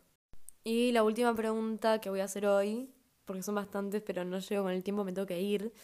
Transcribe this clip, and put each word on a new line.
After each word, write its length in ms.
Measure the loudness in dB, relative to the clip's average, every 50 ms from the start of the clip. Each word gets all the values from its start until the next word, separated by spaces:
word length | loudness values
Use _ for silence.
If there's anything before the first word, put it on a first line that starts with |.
| _ _ _ _ _ _ -12 -12 -12 -12 -16 _ -4
Y 280 | 0 2 4 4 4
la 120 | 6 6 6
última 300 | 6 4 4 2 2 2
pregunta 680 | 2 0 0 0 0 -2 -2 -2 0 2 2 2 2
que 80 | 0 -4
voy 100 | -2 -2
a 60 | -2
hacer 200 | -2 -2 0 2
hoy, 460 | 4 4 4 4 2 0 -4 -6 -10 -14 _ _ _ _ _ _
porque 180 | -10 -8 -6 -4
son 120 | -2 -2
bastantes, 460 | -2 -4 -4 -4 -4 -4 -2 -4 -4
pero 240 | -4 -4 -4 -4 -4
no 140 | -4 -4 -6
llego 240 | -4 -2 -2 0 0
con 100 | 0 0
el 100 | 0 -2
tiempo, 200 | -2 -2 -2 -2
me 100 | -2 -2
tengo 140 | -4 -4
que 120 | -4 -2 -2
ir, 320 | 0 0 0 -2 -2 -6 -10 -12